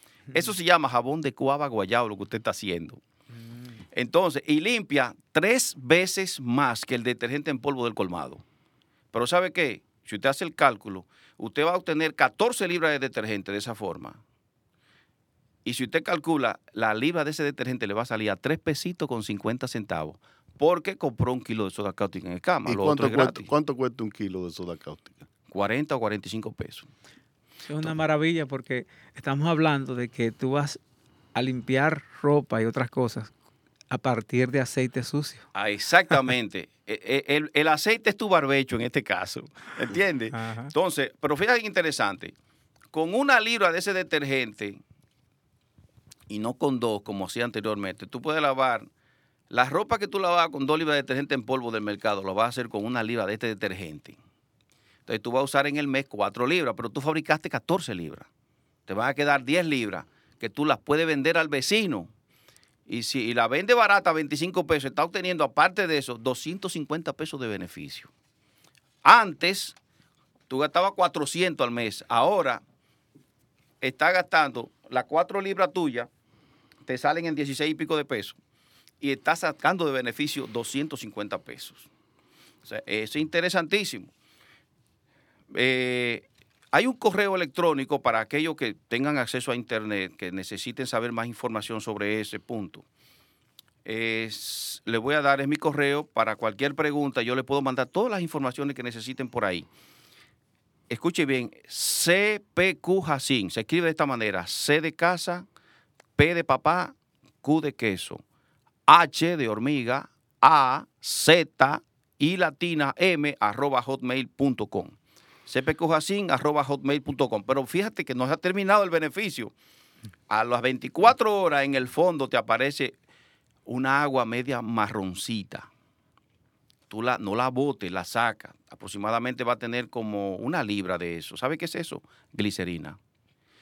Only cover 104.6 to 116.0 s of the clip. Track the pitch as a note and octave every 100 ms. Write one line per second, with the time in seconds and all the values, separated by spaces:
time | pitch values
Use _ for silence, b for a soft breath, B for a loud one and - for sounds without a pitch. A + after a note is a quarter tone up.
104.6 | - D3+ D#3 - E3+ F3+ - F3 F#3 _
105.6 | b b b b _ - D3+ E3+ E3 C3
106.6 | D#3 F3 F3 - _ _ _ _ C3+ D#3+
107.6 | D3+ - A2+ F#2 - - - _ _ _
108.6 | _ _ - E3 D#3+ - E3 E3+ A#2+ G#2+
109.6 | B2+ D3 A#2+ C3 - _ _ - C3+ D#3
110.6 | C3 C#3 - _ - - - E3+ D#3 -
111.6 | C3+ D3+ _ _ _ - D3 F#3 E3+ C#3
112.6 | F3 D#3+ C#3 - F#3 E3 D3 - G#2 G#2
113.6 | C#3+ C3 B2 C3+ B2 C3 B2 - C#3 B2
114.6 | G#2 G2+ F2 - _ b b b - C3
115.6 | C3+ D#3 E3 D#3+